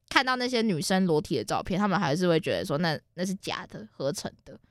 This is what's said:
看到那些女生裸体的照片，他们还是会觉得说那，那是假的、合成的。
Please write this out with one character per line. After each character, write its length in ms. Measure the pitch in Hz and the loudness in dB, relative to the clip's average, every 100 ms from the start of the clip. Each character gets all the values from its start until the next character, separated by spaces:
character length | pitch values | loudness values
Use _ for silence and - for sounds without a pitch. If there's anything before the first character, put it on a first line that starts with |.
| - | 0
看 160 | 277 262 | 2 2
到 100 | 254 | 0
那 120 | 247 | 0
些 140 | 247 | 0
女 200 | 226 170 | 2 0
生 240 | 190 190 190 | 2 2 4
裸 160 | 151 | 2
体 160 | 156 143 | 2 -2
的 60 | |
照 180 | 107 139 | -2 -2
片， 180 | - 165 | -2 0
他 80 | 208 | 2
们 120 | 170 | 2
还 160 | 170 156 | 2 2
是 120 | 180 | 2
会 120 | 160 | 2
觉 120 | 143 | 2
得 140 | 95 87 | -2 0
说 120 | 143 | 0
那， 220 | 175 147 - - | 0 -2 -6 -6
那 100 | 185 | -4
是 80 | 190 | -4
假 300 | - - 180 | -6 -8 -8
的、 200 | - 214 | -14 -14
合 200 | - 139 | -6 -4
成 200 | 170 - - | -4 -8 -12
的。 140 | - 135 _ | -20 -20 _